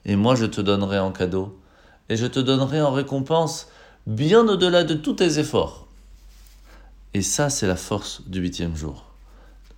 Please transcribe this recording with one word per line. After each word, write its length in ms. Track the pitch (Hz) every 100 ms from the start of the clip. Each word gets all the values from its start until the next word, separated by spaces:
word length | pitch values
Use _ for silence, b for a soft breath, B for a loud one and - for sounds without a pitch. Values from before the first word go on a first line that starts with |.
| -
et 100 | 101
moi 180 | 113
je 140 | 127 110
te 120 | -
donnerai 380 | 98 98 98 98
en 140 | 95
cadeau, 480 | 92 90 92 98 - b b b b -
et 60 | 110
je 100 | 123
te 140 | 135
donnerai 420 | 127 131 131 156
en 100 | 147
récompense 760 | 131 139 139 131 160 160 - - B B B -
bien 400 | 110 151 220 226
au-delà 360 | 185 175 175
de 120 | 165 156
tous 180 | 277
tes 240 | 214 180 151
efforts. » 500 | 147 110 78 - - - - - b b b b b b b b -
Et 80 | 101
ça, 300 | 95 - 147
c'est 160 | - 101
la 80 | 90
force 480 | - 104 - - -
du 120 | 92
huitième 360 | 87 87 85 78
jour. 300 | 76 69 - - b b b b b